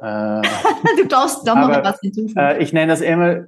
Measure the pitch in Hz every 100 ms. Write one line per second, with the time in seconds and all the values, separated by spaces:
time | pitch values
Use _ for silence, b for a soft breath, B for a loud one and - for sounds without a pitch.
0 | 113 107 107 107 107 - - 440 466 381
1 | - 262 285 269 233 233 262 - 196 196
2 | 196 214 220 - 143 147 147 165 160 160
3 | 165 165 175 175